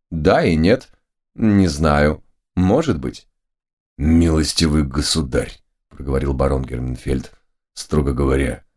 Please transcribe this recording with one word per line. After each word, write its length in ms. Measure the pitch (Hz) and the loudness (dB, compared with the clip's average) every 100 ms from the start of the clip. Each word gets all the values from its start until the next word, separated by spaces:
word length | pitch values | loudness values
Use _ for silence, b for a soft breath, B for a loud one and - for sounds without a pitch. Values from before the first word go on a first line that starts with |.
| - | -10
Да 320 | 82 76 127 | -2 2 2
и 120 | 147 80 | 2 2
нет. 340 | 82 131 - _ _ _ _ - | 2 2 -2 _ _ _ _ -2
Не 320 | 110 101 92 | 2 4 2
знаю. 560 | 73 80 73 73 76 - _ _ - | 2 2 2 2 0 -8 _ _ 0
Может 440 | 92 120 160 85 | 2 2 0 -4
быть". 280 | 65 - - _ _ _ _ _ _ - | -6 -12 -18 _ _ _ _ _ _ -4
"Милостивый 840 | 78 82 85 78 73 - 82 76 | 2 4 4 2 -2 0 0 0
государь", 800 | 69 69 71 82 69 64 - - _ _ _ | 0 -2 -2 -2 -2 -4 -6 -10 _ _ _
проговорил 440 | - 67 67 69 | -14 -6 -4 -2
барон 300 | 65 67 67 | -2 0 -2
Герменфельд, 680 | 65 62 64 62 - 67 - - _ _ _ | -4 -6 -8 -8 -6 -6 -6 -18 _ _ _
"строго 400 | - - 76 69 | -18 -6 -2 -2
говоря 500 | 64 67 67 65 58 - | 0 0 0 -2 -6 -12